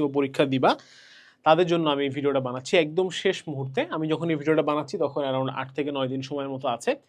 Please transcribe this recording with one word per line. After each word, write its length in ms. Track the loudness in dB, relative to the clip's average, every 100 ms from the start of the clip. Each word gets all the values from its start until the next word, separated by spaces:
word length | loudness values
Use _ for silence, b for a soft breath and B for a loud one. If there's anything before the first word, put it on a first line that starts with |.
বা 80 | 0
পরীক্ষা 300 | 0 0 2 2
দিবা, 260 | 4 2 2 B B B B B B 4
তাদের 220 | 6 4
জন্য 180 | 2 2
আমি 140 | 0
এই 60 | 0
ভিডিওটা 300 | 0 0 0
বানাচ্ছি 340 | -2 -6 0 2
একদম 300 | 2 0 -2
শেষ 280 | 0 -2 -2 -4
মুহূর্তে। 340 | -8 -6 -4 -4
আমি 160 | -2 -2
যখন 200 | -2 -2
এই 60 | -2
ভিডিওটা 260 | 2 2
বানাচ্ছি 340 | 2 0 -2 -2
তখন 240 | -2 -2 -2
around 200 | 0 -2
আট 160 | -4 -6 -4
থেকে 140 | -4
নয় 160 | -2 -2
দিন 140 | -4
সময়ের 280 | -6 -6 -6
মতো 180 | -4 -2
আছে, 240 | -2 -2 -4